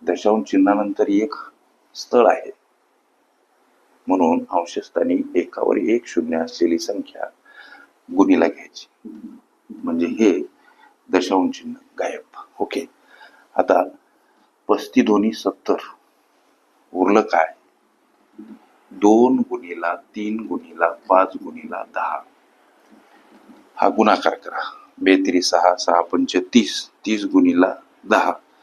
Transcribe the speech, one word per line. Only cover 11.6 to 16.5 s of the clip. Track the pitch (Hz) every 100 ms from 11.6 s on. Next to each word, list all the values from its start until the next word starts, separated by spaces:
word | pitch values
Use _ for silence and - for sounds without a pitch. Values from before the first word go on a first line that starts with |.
| 80 80 _ -
गायब. | - - - - - -
ओके, | 101 - - _ _ _ - _ _ -
आता | - 87 - - _ _ _ _ _ _ -
पस्तीस | 104 - 127
दोन्ही | 110 104 107
सत्तर, | 113 98 - - 92 - - _ _ _ _ _